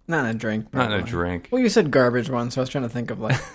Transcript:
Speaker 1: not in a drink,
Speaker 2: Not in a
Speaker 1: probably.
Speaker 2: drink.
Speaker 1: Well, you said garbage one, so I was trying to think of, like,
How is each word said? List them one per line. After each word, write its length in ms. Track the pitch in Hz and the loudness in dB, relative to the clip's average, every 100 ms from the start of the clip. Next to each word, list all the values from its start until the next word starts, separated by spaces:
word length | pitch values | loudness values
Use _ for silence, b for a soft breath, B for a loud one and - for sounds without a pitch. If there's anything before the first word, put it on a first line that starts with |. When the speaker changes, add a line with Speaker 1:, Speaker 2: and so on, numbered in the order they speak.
| - | -4
Speaker 1:
not 180 | 160 117 | 0 0
in 100 | 113 | -2
a 20 | |
drink, 340 | 110 107 107 | -2 -4 -4
Speaker 2:
Not 140 | 131 120 | -2 0
in 60 | |
a 20 | 101 | 0
Speaker 1:
probably. 120 | 113 | -2
Speaker 2:
drink. 380 | 101 87 87 - | -2 -2 -2 -2
Speaker 1:
Well, 100 | 254 | 2
you 80 | 233 | 4
said 220 | 226 156 | 4 4
garbage 400 | 135 123 120 117 | 4 4 2 0
one, 200 | 120 120 | -2 -2
so 80 | 131 | -2
I 20 | |
was 80 | 123 | -2
trying 140 | 143 | -2
to 40 | 117 | -4
think 220 | 120 117 | -4 -6
of, 80 | 107 | -4
like, 200 | 110 123 - | -2 -2 -4